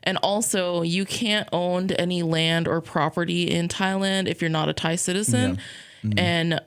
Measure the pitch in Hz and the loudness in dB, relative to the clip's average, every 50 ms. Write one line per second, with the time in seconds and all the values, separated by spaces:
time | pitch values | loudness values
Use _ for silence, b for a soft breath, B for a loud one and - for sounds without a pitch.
0 | B - 185 - - 196 202 214 220 - - 190 180 180 175 170 170 170 170 190 | B -2 -2 0 2 2 2 2 0 0 0 0 0 0 0 0 0 0 0 0
1 | 196 - - - 240 214 214 214 - - - 175 175 180 180 180 185 190 - - | -2 -2 -4 -4 0 0 0 0 0 -2 -2 -2 0 0 0 0 0 0 0 0
2 | 175 180 185 175 170 160 160 160 160 165 165 165 165 - 160 165 160 - - 170 | 0 0 0 0 0 2 2 2 2 2 2 2 2 0 0 -2 -2 -2 -2 0
3 | 143 160 - 180 170 175 170 175 175 165 - 170 170 175 - - 190 190 190 190 | 0 0 0 -2 -2 0 0 0 0 0 0 0 0 -2 -2 -2 -2 0 0 0
4 | 196 196 190 190 185 - 170 - 175 165 160 156 156 151 151 - - 165 170 175 | 0 0 0 0 0 -2 -2 -2 -2 0 0 0 0 0 -2 -2 -2 -2 -2 0
5 | - 190 180 196 214 - - - 107 92 92 98 B B B B B B B B | 0 0 0 0 0 2 2 2 2 2 0 -4 B B B B B B B B
6 | B 107 107 104 180 175 170 170 165 170 160 - - | B -2 2 2 2 2 2 2 2 2 0 0 0